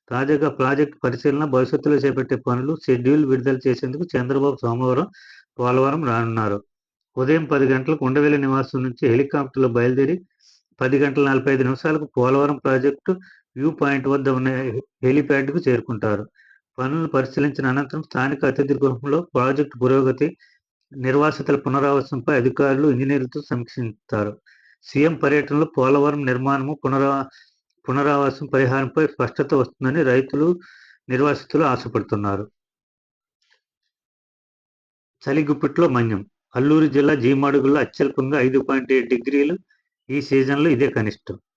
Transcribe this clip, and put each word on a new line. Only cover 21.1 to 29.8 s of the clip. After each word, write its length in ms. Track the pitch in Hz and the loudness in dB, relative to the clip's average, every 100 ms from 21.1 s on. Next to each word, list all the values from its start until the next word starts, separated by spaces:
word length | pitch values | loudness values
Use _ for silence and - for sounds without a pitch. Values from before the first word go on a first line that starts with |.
| 139 151 143 - 143 | 2 2 0 -2 -2
పునరావాసంపై 760 | 123 139 143 139 - 131 117 139 | 0 0 2 0 -2 -6 0 0
అధికారులు, 520 | 123 - 139 135 151 | 0 2 0 2 2
ఇంజనీర్లతో 500 | 123 135 139 127 151 | 2 0 -2 -2 -8
సమీక్షిస్తారు. 920 | - 120 117 - 113 107 - 110 104 104 _ _ _ _ - | -6 -8 -6 -8 -8 -10 -6 -4 -4 -8 _ _ _ _ -6
సీఎం 280 | 139 156 151 | 0 2 2
పర్యటనలో 520 | 139 147 139 147 156 | 0 0 0 -2 0
పోలవరం 500 | - 127 143 143 147 131 | 0 2 4 2 0 -2
నిర్మాణము, 480 | 123 135 139 135 147 | -2 -2 -2 -4 -4
పునరా-, 480 | 135 135 139 139 135 _ _ _ _ _ - | -2 0 0 -2 -6 _ _ _ _ _ -4
పునరావాసం 640 | 135 143 143 139 135 147 | -2 0 2 0 -4 -2
పరిహారంపై 560 | 135 131 135 135 - 156 | 0 2 0 -2 0 -2
స్పష్టత 460 | - 123 - 143 | -2 -4 -2 0
వస్తుందని 480 | 147 123 - | 0 0 -2